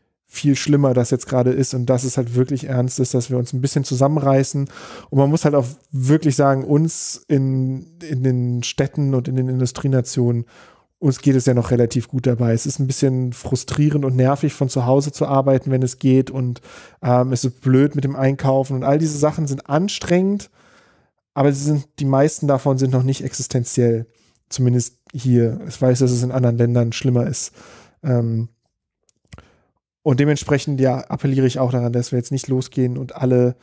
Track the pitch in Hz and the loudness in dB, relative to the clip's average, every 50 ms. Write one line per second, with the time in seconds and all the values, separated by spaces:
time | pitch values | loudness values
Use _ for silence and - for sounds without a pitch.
0 | _ _ _ _ _ _ - - - 147 135 - - 147 147 143 143 135 123 127 | _ _ _ _ _ _ -10 -2 0 0 0 0 2 2 2 2 4 2 2 2
1 | 120 - 135 123 - - 127 127 123 123 127 - 131 - - 127 123 120 131 120 | 0 0 0 -4 -2 -2 0 0 2 2 2 0 0 -2 -4 -4 0 0 0 0
2 | 131 127 - 139 123 117 120 123 127 127 143 120 - - 131 123 123 127 - - | 0 -2 -2 -4 -4 -2 0 0 0 0 -2 -6 -6 -4 -2 -2 -2 -2 -2 -2
3 | 127 - - 127 117 - 127 127 120 - - 127 131 135 - 147 131 - 131 123 | -2 -2 -2 -2 -2 -2 -2 -4 -2 -4 -4 -4 -4 -2 -2 -2 -2 -2 0 2
4 | 139 139 151 156 135 139 135 135 135 - - 139 139 - - - - - - - | 2 2 2 2 2 2 2 2 2 0 -2 -4 -6 -6 -8 -14 -20 -18 -18 -20
5 | - - - 135 139 139 151 165 - 151 143 143 123 120 147 - _ _ - 135 | -12 -2 2 2 4 4 4 2 2 2 2 2 0 0 -4 -14 _ _ -6 -2
6 | 127 131 151 160 160 151 127 - 143 139 135 135 131 - 147 147 160 165 - - | 2 2 2 4 2 2 2 4 4 4 2 2 2 2 2 2 2 0 -2 -4
7 | - - - - - - 151 135 135 135 131 131 131 131 131 131 - - - 170 | -8 -8 -10 -10 -4 -2 0 0 2 0 0 -2 -2 -2 -4 -6 -10 -14 -20 -18
8 | 170 156 151 127 127 131 127 123 123 123 123 120 120 - - - 135 139 - 156 | -10 -8 -4 -2 0 0 0 0 0 -2 -2 -4 -4 -6 -4 -4 -4 -4 -2 -2
9 | 143 135 135 127 123 131 131 131 127 127 127 127 127 123 - - - 139 135 131 | -2 0 0 0 -2 -2 -2 -2 -2 -2 0 -2 -2 -2 -4 -4 -2 0 0 0
10 | 120 - - 131 120 120 120 117 120 - _ - - - _ _ _ _ _ _ | 0 -2 -2 0 0 0 0 -2 -4 -8 _ -20 -20 -20 _ _ _ _ _ _
11 | - 143 127 - - 143 131 131 120 135 123 120 113 - 127 117 120 113 - 127 | -2 -2 -2 0 2 2 2 2 2 2 2 2 2 2 2 2 2 2 0 -2
12 | 110 - - 127 120 131 120 110 123 117 113 113 - 147 - - 139 131 131 - | -4 -4 -4 -4 -2 0 0 0 2 0 0 0 -2 -4 -4 -2 -2 -2 -2 0
13 | 147 135 131 127 127 123 120 - - - 131 - - - - - 151 151 147 147 | 0 0 0 0 -2 -4 -6 -8 -6 -4 -4 -4 -4 -2 -2 0 2 2 2 0
14 | 139 135 127 127 127 131 139 139 - 143 - - 139 127 - 135 120 123 131 143 | 0 0 2 2 2 2 2 2 -2 -2 -2 -2 -4 -2 -2 0 0 2 2 2
15 | 139 147 - - 151 135 139 135 131 139 135 131 - 139 131 127 127 123 - - | 2 0 -2 -4 -2 0 0 2 2 4 2 2 2 0 0 0 0 -2 -2 -2
16 | - 135 131 131 127 - 131 135 127 123 120 - - - - - - - _ _ | 2 4 4 4 2 0 -2 -6 -4 -6 -6 -8 -12 -20 -20 -20 -20 -20 _ _
17 | - 123 123 123 127 131 131 123 - 127 - _ - 131 127 131 143 147 147 143 | 0 2 2 2 2 2 0 -2 -2 -4 -6 _ 0 2 4 4 4 4 2 -2
18 | 135 135 139 131 135 135 135 135 - 135 131 135 131 135 135 127 123 139 143 156 | -4 -4 -2 0 0 0 0 0 0 0 2 2 0 -2 -4 -2 0 2 2 2
19 | 160 156 147 143 147 151 151 - 156 139 135 135 - - 139 156 185 208 - - | 2 -2 -2 0 0 0 0 -2 -4 -4 -4 -6 -6 -2 -2 0 0 -2 -4 -6
20 | - - 175 180 185 196 202 202 - - _ _ _ _ _ _ _ _ _ _ | -2 0 2 2 2 2 -2 -4 -6 -12 _ _ _ _ _ _ _ _ _ _
21 | _ _ _ _ _ _ - 139 135 147 139 135 143 147 151 143 139 - _ - | _ _ _ _ _ _ -4 0 0 2 0 0 0 0 -2 -2 -2 -6 _ -6
22 | 147 135 135 135 143 - - - 160 143 139 127 - 143 135 127 135 131 131 127 | -2 0 2 2 2 2 0 -2 0 0 0 0 0 0 0 0 0 0 0 0
23 | 127 135 135 - - 135 - - - - - 131 120 - - 127 120 117 117 113 | 0 0 -2 -4 -6 -8 -8 -8 -6 -4 -4 -4 -4 -2 0 0 2 2 2 0
24 | 113 - _ _ _ _ _ _ _ _ - - 127 123 123 123 120 - - _ | -4 -8 _ _ _ _ _ _ _ _ -4 0 0 2 2 2 0 -4 -8 _
25 | _ _ - 135 117 131 120 120 117 113 117 - - - - - 139 127 123 123 | _ _ -10 -6 0 2 2 4 2 2 0 -4 -10 -12 -6 -2 0 2 2 4
26 | 135 123 123 120 120 123 131 131 123 120 117 117 120 120 120 123 117 117 113 - | 2 2 2 0 -2 -2 0 0 2 2 2 2 2 2 2 2 0 0 -2 -2
27 | - 131 123 120 120 - 135 - - - - - - - - - - _ _ _ | 0 0 0 0 0 -2 -4 -6 -8 -10 -14 -18 -20 -20 -20 -20 -20 _ _ _
28 | - 147 127 120 117 113 113 113 117 117 _ _ _ _ _ _ _ _ _ _ | -4 -2 0 0 0 -2 -2 -4 -6 -6 _ _ _ _ _ _ _ _ _ _
29 | _ _ _ _ _ _ - - - _ _ _ _ _ _ _ _ _ _ _ | _ _ _ _ _ _ -20 -20 -20 _ _ _ _ _ _ _ _ _ _ _
30 | - 151 131 123 143 151 147 139 - - 147 135 - 156 143 131 131 131 123 131 | -2 0 2 2 4 2 2 0 0 0 -2 0 0 -2 -2 0 2 2 0 0
31 | - - 143 - - 143 131 135 131 127 127 131 131 123 123 123 120 120 117 123 | -4 -8 -6 -4 -2 0 2 2 2 2 2 0 -2 0 0 0 -2 0 -2 -2
32 | 120 - 131 123 120 - 139 131 - - 131 127 127 - - 135 127 123 123 135 | -2 -2 -2 -4 -4 -2 -4 -6 -4 -2 -2 -2 -2 -4 -2 -2 -2 -2 -2 -4
33 | 131 123 - - 135 127 127 123 123 123 127 - | -8 -10 -6 -2 0 2 4 4 4 2 0 -4